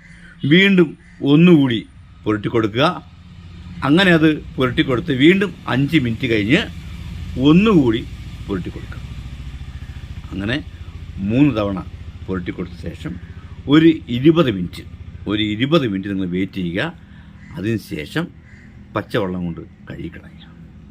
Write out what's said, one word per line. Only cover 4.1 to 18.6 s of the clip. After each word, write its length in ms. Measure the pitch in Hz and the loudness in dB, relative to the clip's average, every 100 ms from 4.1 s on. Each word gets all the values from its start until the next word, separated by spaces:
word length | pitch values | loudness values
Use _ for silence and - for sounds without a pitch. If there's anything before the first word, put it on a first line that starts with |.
| 170 | 6
അത് 120 | 160 151 - - | 4 2 -4 -2
പുരട്ടി 260 | 127 120 143 | -2 0 0
കൊടുത്ത് 240 | 123 127 131 | 0 0 4
വീണ്ടും 260 | 147 196 196 165 - | 6 6 2 -4 -4
അഞ്ച് 240 | 120 139 160 | 0 2 2
മിനിറ്റ് 220 | 123 113 127 | 0 -2 -2
കഴിഞ്ഞ് 280 | 110 101 165 233 - - - - - - - 135 | 0 2 0 0 -10 -14 -12 -12 -12 -10 0 4
ഒന്നുകൂടി 500 | 165 220 185 127 113 147 - - - - | 6 6 4 4 0 -4 -14 -14 -14 -8
പുരട്ടി 240 | 98 82 | -6 -6
കൊടുക്കുക. 260 | - - - - - - - - - - - - - - - - | -10 -12 -14 -14 -14 -14 -14 -14 -14 -14 -14 -14 -14 -14 -14 -12
അങ്ങനെ 240 | 95 101 139 170 - - - - 92 98 | -8 -4 -4 -6 -16 -16 -16 -14 -8 -2
മൂന്ന് 220 | 120 147 110 | 4 4 2
തവണ 200 | 101 95 - - - - - | -2 -4 -8 -14 -16 -14 -8
പുരട്ടി 260 | 92 90 95 | -6 -6 -8
കൊടുത്ത 200 | 87 - 82 | -8 -10 -12
ശേഷം 260 | 80 78 90 - - - - - | -10 -12 -12 -14 -18 -18 -12 2
ഒരു 160 | 151 165 156 87 120 | 6 6 4 -2 2
ഇരുപത് 340 | 143 160 135 95 | 4 4 2 0
മിനിറ്റ്, 280 | 87 - - - - - - | -4 -8 -16 -18 -18 -12 -6
ഒരു 120 | 104 107 | -2 -2
ഇരുപത് 320 | 107 139 165 127 | -2 0 2 0
മിനിറ്റ് 180 | 98 98 | -4 -4
നിങ്ങൾ 160 | 98 92 | -4 -2
വെയിറ്റ് 260 | 90 98 95 | -2 -4 -4
ചെയ്യുക. 220 | 87 87 151 - - - - - - - | -6 -4 -6 -8 -20 -20 -20 -20 -18 -8
അതിനുശേഷം 680 | 101 110 - 85 76 151 170 - - - | -4 -4 -6 -12 -8 -6 -6 -10 -20 -20